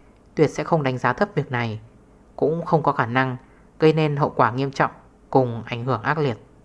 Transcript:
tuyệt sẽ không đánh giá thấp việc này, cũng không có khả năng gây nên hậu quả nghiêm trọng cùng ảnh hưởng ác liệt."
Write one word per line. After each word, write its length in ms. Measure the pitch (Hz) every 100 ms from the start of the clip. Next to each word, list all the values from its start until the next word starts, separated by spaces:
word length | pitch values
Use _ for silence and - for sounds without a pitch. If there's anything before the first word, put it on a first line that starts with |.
| - _ _ -
tuyệt 140 | 143
sẽ 140 | -
không 200 | 151 170
đánh 140 | 131 127
giá 160 | 123
thấp 160 | 123 202 151
việc 160 | 143
này, 280 | 123 117 107 - - - - - -
cũng 300 | 135 165 -
không 180 | 160
có 80 | 160
khả 140 | 139 117
năng 320 | 127 131 123 - - _ _
gây 140 | 156
nên 220 | 156 156 143
hậu 140 | 151
quả 220 | - 120
nghiêm 200 | 127 139
trọng 200 | - 139 - - _ _
cùng 340 | 139 127 117 110
ảnh 200 | 117 123
hưởng 160 | 113
ác 160 | 123 160
liệt." 200 | 143 110 - -